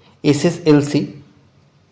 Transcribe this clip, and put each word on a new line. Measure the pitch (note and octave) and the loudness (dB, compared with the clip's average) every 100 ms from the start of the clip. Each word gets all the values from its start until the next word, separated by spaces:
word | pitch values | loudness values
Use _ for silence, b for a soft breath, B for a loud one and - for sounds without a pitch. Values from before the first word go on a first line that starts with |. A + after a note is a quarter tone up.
| b b | b b
এসএসএলসি | D3+ C#3 F3 - D#3 D3 C#3+ D3 - - - _ _ _ _ _ _ | -2 0 0 -2 2 2 2 -4 -4 -12 -20 _ _ _ _ _ _